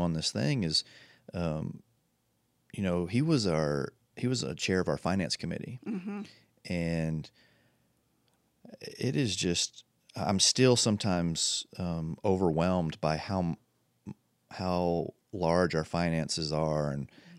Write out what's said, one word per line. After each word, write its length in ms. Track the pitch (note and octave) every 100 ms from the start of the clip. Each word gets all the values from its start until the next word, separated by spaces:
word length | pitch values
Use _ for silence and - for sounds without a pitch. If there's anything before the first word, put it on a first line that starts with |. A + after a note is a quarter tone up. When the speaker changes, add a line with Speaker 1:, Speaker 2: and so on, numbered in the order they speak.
Speaker 1:
on 120 | F2
this 180 | D#2+ -
thing 320 | G#2+ C#3+ C#3
is, 200 | E2+ D#2 - - - - - F2+
um, 480 | E2+ D#2 - - - _ _ _ _ _ _ _ _
you 80 | -
know, 240 | F#2+ F2 E2+
he 160 | A#2
was 240 | D#3 D3 G2+
our, 480 | D#2 D2 D2 C2 _ _ -
he 120 | B2
was 140 | B2
a 140 | - -
chair 240 | - F#2
of 80 | E2
our 100 | D2
finance 380 | F2 F#2+ D#2 -
committee. 440 | E2+ E2+ - B2+ -
Speaker 2:
Mm-hmm. 360 | G3 F#3+ G3+ G#3+ - _ _ -
Speaker 1:
And 640 | F2 E2+ E2 D#2+ D#2+ - _ _ _ _ _ _ _ _ _ _ _ _ _ - -
it 340 | - - B2 C#3+
is 200 | A#2+ F#2+
just, 480 | F#2 E2+ - - - _ _ -
I'm 240 | F#2 G2
still 360 | - - B2+ A#2+
sometimes, 920 | A#2 G#2 G#2+ F2+ E2+ E2 - - - -
um, 400 | F2+ E2 D#2+ D2
overwhelmed 760 | G#2 F#2+ F#2 D#2 F2 F2+ D#2+ -
by 160 | D#2 D#2
how 220 | - F#2+
m-, 180 | E2+ D#2 _ _ _ _ - - _ _ -
how 640 | - F#2 F2+ F2 E2+ - - -
large 440 | F#2+ E2 F2 F2 D#2+
our 80 |
finances 680 | D#2 E2+ F2 E2 D2 - D2+
are 400 | D#2 D#2 D2+ D2
and 180 | C#2+ C2+ - -